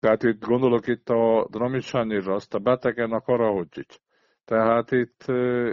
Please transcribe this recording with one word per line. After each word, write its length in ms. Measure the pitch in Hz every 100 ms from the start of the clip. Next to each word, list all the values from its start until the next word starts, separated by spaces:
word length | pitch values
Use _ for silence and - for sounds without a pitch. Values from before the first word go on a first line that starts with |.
Tehát 220 | 113 110
itt 220 | 120 110
gondolok 420 | - 120 127 120 110
itt 220 | 120 -
a 380 | 117 113 113 -
Dramics 340 | 110 123 131
Sanyira, 500 | 123 127 113 107 95
azt 200 | 98 -
a 40 | 107
betegen 540 | 104 127 127 117 117
a 80 | 113
Karahodzsics. 760 | - 123 113 101 85 - - - _ _ _ _
Tehát 460 | - 113 113 117 117
itt, 340 | 127 120 _ -
ö, 460 | 127 123 123 120